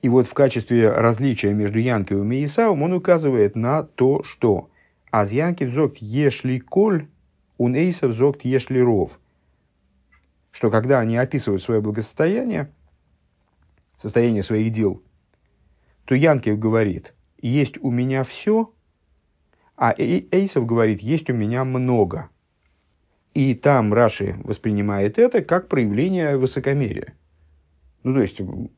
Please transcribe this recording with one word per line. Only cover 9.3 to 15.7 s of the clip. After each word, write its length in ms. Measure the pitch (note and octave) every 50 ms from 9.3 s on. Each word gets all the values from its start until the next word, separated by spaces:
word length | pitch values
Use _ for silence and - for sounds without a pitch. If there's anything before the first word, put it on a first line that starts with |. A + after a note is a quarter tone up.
| _ _ _ _ _ _ _ _ _ _ _ _ _ _ _ _ _ _ _ _ _ _ _ _
Что 180 | _ - - A2+
когда 300 | G#2 A2 A2+ B2+ C#3 B2+
они 160 | A2+ A2 A#2
описывают 460 | A#2 B2+ C3 - C#3 - - G2+ F#2+ -
свое 180 | - A#2 A2
благосостояние, 880 | G#2 G#2+ G#2 A2+ G#2+ - - - D#3 E3+ G3 A#3 C4 A#3+ G#3 D#3+ C#3+ D3+ _ _ _ _ _ _ _ _ _ _ _ _ _ _ _ _ _ _ _ _ _ _ _ _ _
состояние 480 | _ - A2 - A#2+ A#2 A#2+ A2+ G#2 F#2+
своих 260 | - A2+ G#2+ A2 A2+
дел, 300 | A2 A2 A2 G2 F2+ - _ _ _ _ _ _ _ _ _ _ _ _ _ _